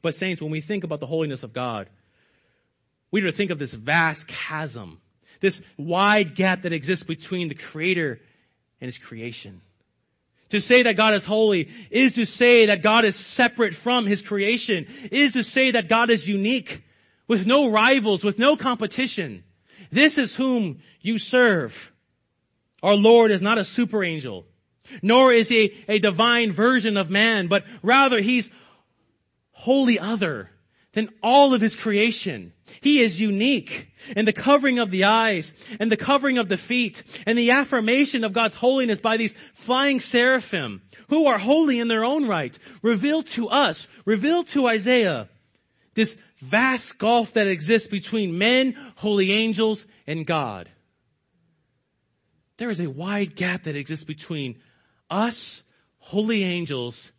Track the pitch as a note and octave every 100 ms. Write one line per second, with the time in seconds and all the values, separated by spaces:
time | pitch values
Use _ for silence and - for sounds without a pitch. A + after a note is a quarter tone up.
0 | E3+ D#3 F#3+ F3 D#3 D#3 D3+ G#3 E3+ D3+
1 | C3 D#3+ D#3 C3 A#2 A#2+ B2 A2 F#2+ _
2 | _ _ _ _ _ _ _ _ _ _
3 | _ G3+ F#3 D3+ G3 D#3+ C3 A2 A#2 E3
4 | E3 D3+ - - - D#3 D#3 A#2 F#2 D#2+
5 | _ _ _ _ F#3+ - - - D3+ E3+
6 | G3+ G#3+ F3 - F#3+ F#3 F3+ E3 D3+ F#3
7 | - D#3+ - F3+ E3 C3+ - D#3 E3+ F3
8 | D3+ A#2 _ _ _ _ _ _ B2+ A#2+
9 | - A2+ A#2+ A#2 G2+ F#2 _ _ _ _
10 | _ _ _ _ _ G#3 - B3 A#3+ G3
11 | A3 G#3 F3 G#3+ A3 F#3+ D3+ A#3 G3 A#3
12 | C4 A#3+ A3+ - A#3+ A#3+ G#3+ G3 G#3+ A3+
13 | A3 - - - A#3+ A#3+ G#3+ E3 A#3 B3
14 | G#3 G3+ - G3+ G3 A#3 - F#3 C3+ -
15 | A3+ B3+ C#4+ B3 A3 C4 C4 A#3+ E3+ A3
16 | A#3 A3 D3+ G3+ G3+ B3+ - - _ _
17 | _ _ - A3+ F#3+ C#4 C4+ G#3+ A#3 C4+
18 | G#3+ F#3+ G#3 G#3 C4 D#4 B3+ A#3+ G#3+ -
19 | C4 - D#3 F#2 _ _ _ - F#3 G3
20 | D4+ D4+ B3 - C4 B3 F#3+ C3 _ _
21 | G3 A3+ - B3+ A#3+ F3 A#2 - - _
22 | _ _ _ _ _ _ _ _ F3 G3+
23 | G#3+ A#3 A3+ G3 G3 A3+ F#3+ - A#3 G#3+
24 | F3+ D#3+ B2+ F#2 - _ _ _ _ A#3+
25 | F#3+ B3 C4 A#3 A3+ A#3 G#3 - - G#3+
26 | G#3 F3 A#3 A#3 A3 F3 A#3 B3+ G#3+ G3+
27 | E3+ G3 A3+ A3 F3 G3 - - G3 C4
28 | C#4 A#3+ G3 B3+ - _ _ _ _ _
29 | _ _ _ _ _ _ A3+ C4+ B3+ G#3+
30 | F#3 A3+ F3+ B2 F#2 _ _ _ _ G#3
31 | A3 _ A3 C4+ C#4 B3 A3 - A3+ G3+
32 | A3+ A3 F#3+ A#2 F2 _ _ - C#4 D4
33 | A3+ E3+ G#3+ G3 B3 B3+ - - - _
34 | - G#3+ A3 - C4 C#4+ C4+ B3 A3 F#3
35 | G3 A3 A3+ F#3 - _ - A3 A3+ G#3+
36 | - C#4 C#4 B3+ G3+ F#3+ - B3 A3+ -
37 | - - - A#3 A#3 C4 C#4 B3+ A3 B3+
38 | C#4+ C4 A3 G#3 A3+ - B3 C4+ B3 G#3
39 | A3 A3+ A3 - - _ A3 B3+ C#4 C4
40 | - A#3+ B3 C4 - F3+ B2 G2 _ -
41 | - D4+ D4 G#3+ G#3 D#4 D#4 A#3+ A#3 A3
42 | A#3 D4+ B3+ F3 B2+ - - - A3 A3
43 | C#4 D#4 - - A#3 C4 B3 D#3+ - -
44 | - G#3+ C#4 F4 - C#4+ B3 A3 G3 B3+
45 | G3 C3 G2+ _ _ _ _ _ _ -
46 | A#2 - _ _ C3 G#3 C4 B3+ - -
47 | G#3+ A#3+ G#3+ A3 G3 F3+ D3+ A3+ A3 G3+
48 | - A3 F#3+ E3+ G#3+ B3+ C4 A3 A#3 -
49 | G#3 G3+ F#3+ G#3 A3+ G3 A3 G#3+ - _
50 | - D#3+ D#3+ D#3+ B2+ G2 F2 _ _ _
51 | _ _ _ _ _ _ _ _ _ _
52 | _ _ _ _ _ _ A#3 F3+ E3+ C3
53 | F3+ G3+ G3 - F3+ F3+ D#3+ C#3+ C#3 D#3
54 | - D3+ - D#3 C3 A2+ _ _ _ _
55 | _ F#3 A#3 A3+ - - _ _ _ _
56 | - G3 G#3+ A3 F#3 F3 D#3+ C3+ A#2+ A#2
57 | -